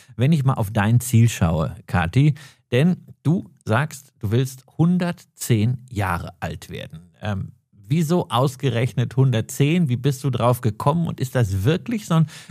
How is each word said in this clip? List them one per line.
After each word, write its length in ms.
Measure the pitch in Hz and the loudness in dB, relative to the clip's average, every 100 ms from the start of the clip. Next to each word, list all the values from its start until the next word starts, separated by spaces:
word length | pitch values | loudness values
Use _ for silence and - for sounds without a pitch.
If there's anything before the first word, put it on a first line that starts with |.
| - - | -14 -2
wenn 160 | 131 | 2
ich 100 | 165 | 2
mal 120 | 131 - | 2 0
auf 140 | 101 | -2
dein 300 | 110 101 120 | 0 2 2
Ziel 300 | - 113 117 | 4 4 4
schaue, 460 | - 85 82 78 - - | 4 0 0 -2 -6 -6
Kathi, 460 | 90 80 127 147 - - _ _ | -2 0 2 2 0 -8 _ _
denn 240 | 123 170 170 - - | 2 2 0 -8 -6
du 260 | 143 190 - _ | -2 -2 -4 _
sagst, 480 | - 110 156 - - _ | -2 -2 -2 -8 -20 _
du 120 | 101 | -2
willst 340 | 117 131 - - - | -2 -2 -6 -8 0
hundertzehn 1080 | 165 180 175 170 _ - - 113 107 127 - | 2 2 -2 -6 _ -8 -2 0 0 -2 -6
Jahre 440 | 98 98 85 82 - | -4 -2 -2 -4 -10
alt 280 | - - - | -10 -10 -12
werden. 420 | 87 - 80 87 _ | -14 -14 -16 -20 _
Ähm, 320 | 107 95 - - _ _ 101 | -8 -6 -8 -14 _ _ -4
wieso 420 | 160 151 180 - | -2 0 0 0
ausgerechnet 880 | 120 131 - 139 117 123 - 120 - | 0 0 -2 -4 -2 -2 -2 -2 2
hundertzehn? 720 | 131 113 107 - 143 180 156 | 2 2 -2 -2 0 2 0
Wie 80 | 123 | 0
bist 260 | 143 135 | -2 -2
du 60 | 143 | -4
drauf 320 | 123 117 123 | 0 2 2
gekommen? 460 | 123 - 143 170 170 | 0 -2 0 0 -2
Und 120 | 170 | -4
ist 160 | 131 127 | -4 0
das 300 | 104 95 113 | 0 0 0
wirklich 400 | 180 - 226 - | 0 -2 -6 0
so 80 | |
ein 140 | 160 160 - - | 2 0 -2 -12